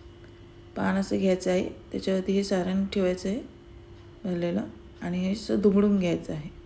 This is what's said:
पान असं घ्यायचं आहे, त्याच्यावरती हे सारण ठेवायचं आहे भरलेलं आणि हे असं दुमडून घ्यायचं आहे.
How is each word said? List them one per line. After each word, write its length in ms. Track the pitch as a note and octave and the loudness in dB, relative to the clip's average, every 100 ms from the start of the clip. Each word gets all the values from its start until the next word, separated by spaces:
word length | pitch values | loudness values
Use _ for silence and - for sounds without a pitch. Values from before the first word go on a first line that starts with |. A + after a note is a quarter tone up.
| - - - - - - - - | -20 -20 -20 -20 -20 -20 -14 -4
पान 200 | F#3+ F#3+ | 0 0
असं 220 | G3 G3+ | 0 2
घ्यायचं 340 | F#3+ F#3 F#3 | 2 2 2
आहे, 180 | F#3 - | 0 0
त्याच्यावरती 640 | - - G3 G3 F#3+ F#3 | -6 -10 -6 0 0 2
हे 100 | G3 | 0
सारण 420 | G3+ F#3+ F#3 F#3+ G3 | 2 0 2 0 0
ठेवायचं 440 | G#3 F3+ F3+ F#3+ | 2 2 0 -2
आहे 120 | A#3 - - - - - - - - | -4 -6 -16 -20 -20 -20 -20 -20 -10
भरलेलं 380 | F#3+ F3 F3 F#3+ B3 - - - | -4 -2 0 -2 -4 -10 -18 -10
आणि 180 | F3 F3+ | -6 -2
हे 140 | F#3 | -2
असं 260 | G#3+ - A3 | -2 -2 2
दुमडून 400 | G3+ G3 G#3 G3+ | 4 6 6 4
घ्यायचं 340 | F3 E3 - | 2 0 -2
आहे. 160 | D#3 D3+ - | -8 -10 -14